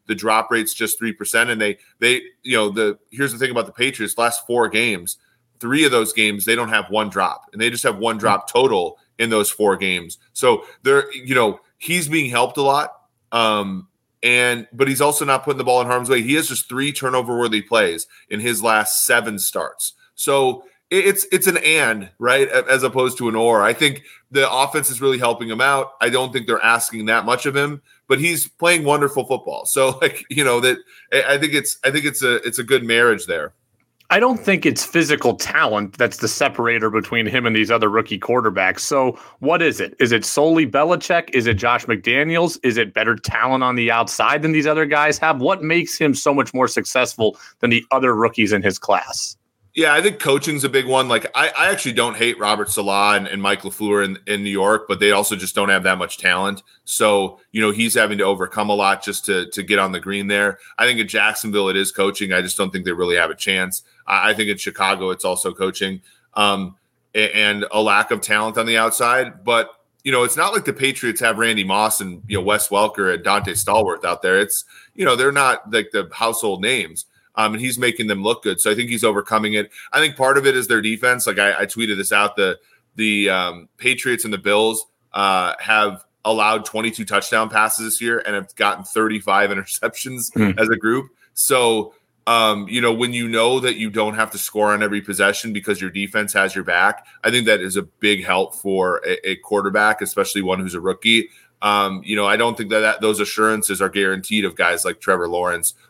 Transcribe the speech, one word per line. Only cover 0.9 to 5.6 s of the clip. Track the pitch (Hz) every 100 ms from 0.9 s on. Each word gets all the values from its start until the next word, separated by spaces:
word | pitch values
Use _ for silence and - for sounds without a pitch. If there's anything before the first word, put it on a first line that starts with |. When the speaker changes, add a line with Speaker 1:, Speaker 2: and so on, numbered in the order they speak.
| -
Speaker 1:
three | 113
percent. | 101 101 113 120
And | 113
they, | 104 98 _ _
they, | 117 127 - -
you | 123 120
know, | 104
the, | 101 107 104 _
here's | 117 139
the | 117
thing | 131
about | 120 98
the |
Patriots, | - 131 123 104 -
last | 117 117 -
four | 120 110
games, | 107 120 95 87 - _ _ _
three | _